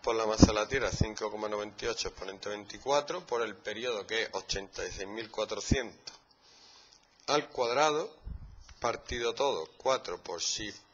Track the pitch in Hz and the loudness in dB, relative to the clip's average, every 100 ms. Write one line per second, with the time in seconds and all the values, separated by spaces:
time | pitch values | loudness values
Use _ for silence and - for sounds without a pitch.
0 | - 113 110 107 107 107 107 135 110 - | 2 2 2 8 8 8 2 2 0 0
1 | 110 107 107 104 107 104 104 101 117 113 | 0 0 -4 -2 -2 -2 -2 -4 -4 -2
2 | - - 95 95 104 104 101 92 127 143 | -4 -6 -10 -8 -6 -8 -8 -10 2 2
3 | 143 175 175 120 113 98 - 107 123 110 | 2 -6 -2 -2 -2 -4 -8 -6 -2 -4
4 | 95 110 110 95 - 98 98 - 92 90 | -2 -2 0 -4 -4 -4 -4 -6 -8 -6
5 | 95 107 107 - 107 104 - 139 117 - | -8 -6 -8 -4 -2 -2 0 0 0 -8
6 | - - _ - - - - - - - | -18 -18 _ -20 -20 -20 -20 -20 -20 -20
7 | _ _ - 143 143 - 120 123 151 151 | _ _ 0 0 0 -2 2 6 4 4
8 | 170 - - - - - - - 120 - | -2 -8 -12 -10 -12 -18 -20 -2 0 0
9 | - 123 120 113 139 104 78 - 127 131 | -4 -2 0 2 2 2 -2 -2 2 2
10 | - 87 - 85 - - 107 98 - | 2 -8 -6 -4 -2 -2 -4 -8 -16